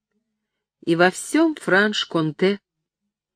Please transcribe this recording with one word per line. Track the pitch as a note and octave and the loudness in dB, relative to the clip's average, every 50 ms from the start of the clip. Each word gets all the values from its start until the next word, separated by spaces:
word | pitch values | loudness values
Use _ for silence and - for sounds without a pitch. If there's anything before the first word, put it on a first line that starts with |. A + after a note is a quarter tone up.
| _ _ _ _ _ _ _ _ _ _ _ _ _ _ _ _ - | _ _ _ _ _ _ _ _ _ _ _ _ _ _ _ _ -4
и | E3 E3+ | -2 2
во | E3 F3 F#3 | 2 2 2
всём | - - - - - D4+ E4 D#4+ D4+ | 2 -2 -8 -4 0 0 2 0 0
Франш-Конте, — | - - F#3 F3+ G3 G#3 G#3+ G#3 - - - - E3 D#3 D#3 D3 - F#3 F#3+ G3+ G3+ _ _ _ _ _ _ _ _ _ _ _ _ _ _ _ | -4 -2 0 2 2 2 2 -2 -4 -6 -4 -4 -2 -2 -2 -2 0 0 0 -2 -2 _ _ _ _ _ _ _ _ _ _ _ _ _ _ _